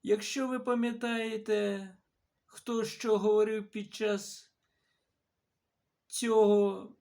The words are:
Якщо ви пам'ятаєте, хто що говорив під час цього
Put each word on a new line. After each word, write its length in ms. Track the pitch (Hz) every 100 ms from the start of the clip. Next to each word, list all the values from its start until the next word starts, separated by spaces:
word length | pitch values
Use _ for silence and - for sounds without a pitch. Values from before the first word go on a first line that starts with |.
Якщо 460 | - 208 - 277 262
ви 100 | 254
пам'ятаєте, 1300 | 247 240 240 233 240 233 226 220 220 208 208 196 190 - _ _ _ _
хто 400 | _ - - 226
що 340 | 220 - 233 214
говорив 520 | 208 214 214 220 208
під 240 | 214 208
час 580 | - 214 202 202 - - _ _ _ _ _ _ _ _ _ _ _ _ _ _ _ _
цього 840 | - 233 220 208 208 202 190 202 -